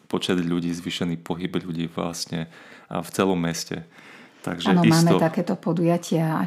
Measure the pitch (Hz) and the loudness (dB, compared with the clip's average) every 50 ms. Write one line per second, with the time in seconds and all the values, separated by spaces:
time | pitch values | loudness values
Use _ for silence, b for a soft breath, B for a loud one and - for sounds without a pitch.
0 | _ _ - 95 - - 98 90 87 85 87 87 85 87 85 87 87 90 - - | _ _ -4 -4 0 0 0 0 0 0 -2 -2 -2 -4 -6 -6 -6 -8 -6 -4
1 | 95 87 82 82 - - 85 85 90 87 - 90 90 92 82 82 85 85 - - | -4 -4 -4 -6 -6 -8 -8 -6 -6 -4 -4 -6 -6 -4 -6 -6 -6 -6 -6 -6
2 | 87 87 - 165 - - - - 82 B B B B B B B B B - 87 | -6 -6 -6 -8 -10 -8 -6 -8 -8 B B B B B B B B B -8 -8
3 | 82 - - - 98 95 95 87 82 85 85 - - - 85 85 - B B B | -8 -6 0 0 2 2 2 2 0 -2 -4 -6 -6 -8 -8 -10 -10 B B B
4 | B B B B B B B B - - 87 87 - 208 190 175 175 165 160 165 | B B B B B B B B -8 -8 -6 -2 2 4 4 6 6 6 6 6
5 | 165 170 - - 165 160 - - 180 - 196 - - 185 165 170 170 165 170 170 | 6 6 6 4 4 2 0 -2 -2 -2 -4 -4 -2 -2 0 2 2 2 2 0
6 | 170 - - 160 160 160 160 160 185 | 0 -2 0 0 0 0 0 -2 -2